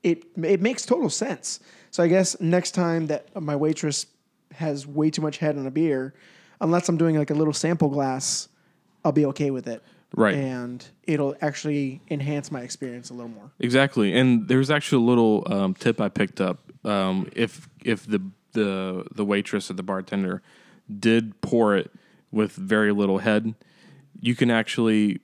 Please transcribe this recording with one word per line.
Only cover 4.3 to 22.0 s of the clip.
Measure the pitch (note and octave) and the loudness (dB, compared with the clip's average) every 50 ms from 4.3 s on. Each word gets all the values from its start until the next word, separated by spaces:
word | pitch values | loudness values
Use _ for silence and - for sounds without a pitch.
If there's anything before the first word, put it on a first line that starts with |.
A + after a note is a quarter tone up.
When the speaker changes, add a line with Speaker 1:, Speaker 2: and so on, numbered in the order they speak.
| _ _ _ _ | _ _ _ _
Speaker 1:
has | - - E3 D#3 C#3+ C#3 C3+ | -10 -6 -4 -4 -4 -6 -8
way | C#3+ C#3+ D#3 D3+ D#3 | -6 -2 0 0 2
too | D3+ - | 0 0
much | D#3 D3+ C#3+ | -4 -4 -4
head | - D#3+ D3+ D3 C#3+ | -2 -2 -2 -2 -2
on | C3+ | -6
a | C3+ | -4
beer, | C3 D3+ E3 D#3+ C#3 C3 C3 C#3 - _ - - - - _ _ _ _ | -2 0 0 2 0 0 -2 -6 -10 _ -20 -20 -20 -20 _ _ _ _
unless | D3+ D#3+ E3+ F3 F3 - | 0 2 2 2 2 0
I'm | E3+ | 2
doing, | D#3 E3 E3 D#3 D#3 | 2 4 4 4 2
like, | D3 - | 0 0
a | D3+ | 2
little | D3 D#3+ D3+ | 2 2 2
sample | C#3+ - - D#3+ F3 D#3 D#3+ C#3+ | 2 0 0 0 2 2 2 2
glass, | C#3 C#3+ C#3 C3 B2+ C3+ - - - - - _ _ _ _ _ _ _ _ _ _ _ - | 2 0 -2 -2 -2 -4 -4 -4 -4 -6 -6 _ _ _ _ _ _ _ _ _ _ _ -2
I'll | D#3 | 2
be | C#3 D3+ D3 | 2 4 2
okay | C3+ C3+ - D3 C#3 | 2 0 -2 -2 -2
with | C3+ B2+ A#2 | -2 -4 -6
it. | A#2+ A#2 A2 _ _ _ _ _ _ - | -8 -12 -12 _ _ _ _ _ _ 0
Speaker 2:
Right. | - A2 G#2 G2 | 2 2 4 4
Speaker 1:
And | C#3+ C3+ C3 B2+ B2 B2 A#2+ B2 B2 - - _ _ _ | 0 -2 -4 -6 -6 -8 -10 -10 -14 -16 -20 _ _ _
it'll | - D#3+ D3 C#3+ C3+ - - | -2 0 0 0 -2 -2 -2
actually | - D3+ C#3 - - D3+ D3 C#3+ C#3 C3+ C3 C3+ - - | -4 -4 -4 -4 -4 -4 -2 -2 -4 -4 -8 -12 -10 -8
enhance | D#3+ C#3+ C#3 C#3+ D3+ C#3+ C#3 - | -6 -4 -4 -4 -4 -6 -6 -8
my | D3+ B2+ | -10 -10
experience | B2 B2+ - - C3+ B2+ A#2+ B2 B2 - | -10 -12 -12 -10 -10 -12 -12 -14 -16 -16
a | B2 | -14
little | B2 A#2+ A#2 | -14 -14 -14
more. | A2+ G#2 G2+ - _ _ | -16 -18 -20 -20 _ _
Speaker 2:
Exactly. | - A#2+ B2 C3+ C3+ C#3 - B2 G#2 G2 F#2 | -2 2 4 4 4 4 2 2 2 4 4
And | B2 C3 B2+ B2 A#2 G#2 F#2+ | 4 6 6 4 4 4 2
there's | B2 C3 C3+ C3 | 2 2 4 2
actually | D3+ D3 - - C#3+ B2+ A#2 | 0 -2 0 2 2 2 4
a | |
little, | A#2+ B2 A#2 A#2 A2 G#2+ G2 - F#2 | 4 6 6 6 6 4 2 0 -2
um, | G2 G2 G2 F#2+ F#2 | -2 0 0 -2 -2
tip | - - B2 A2 - | 0 0 -2 0 0
I | G#2+ G2 | -2 -4
picked | - - G#2+ F#2 - - | 0 -2 -2 -2 -2 -4
up. | F#2+ F2+ F#2 - _ - - - - | -2 -2 -4 -6 _ -20 -20 -10 -6
Um, | A2 G#2 G2 F#2+ F#2+ F#2+ F#2+ F2 - - | -2 -2 0 0 0 -2 -2 -4 -4 -2
if, | - A#2 G#2 - - - - _ - - | -4 -4 -4 -4 -14 -20 -20 _ -6 -2
if | - A2+ G2+ - | -2 -2 -2 -2
the, | - G#2+ G2 F#2+ F#2+ F#2+ _ _ _ | -2 -2 -2 -2 -6 -14 _ _ _
the, | _ A2+ G#2+ G2+ F#2+ F#2+ F#2+ F#2+ F#2 F2+ - - - | _ -2 -2 0 -2 -4 -6 -6 -6 -8 -10 -10 -6
the | A2 G#2 | -4 -2
waitress | G2+ G2+ G2+ G2+ - - G#2 - - | 0 0 0 0 -2 -4 -4 -4 -6
or | F#2 | -10
the | F#2 | -8
bartender | F2+ F#2+ G2 F#2+ F#2 - G#2 G2+ F#2+ F2+ F2+ F#2 _ _ - - _ _ _ _ _ - G#2+ G2+ | -6 -6 -6 -6 -4 -4 -2 -2 -2 -2 -4 -6 _ _ -20 -20 _ _ _ _ _ -14 -12 0
did | G#2+ A#2 A2+ A#2 A2+ A2 G2+ _ | 2 4 4 4 2 -2 -10 _
pour | - - B2+ A#2 A2+ G#2 G2+ | -4 0 2 2 4 4 2
it | F#2+ - - _ - | 0 0 -4 _ -20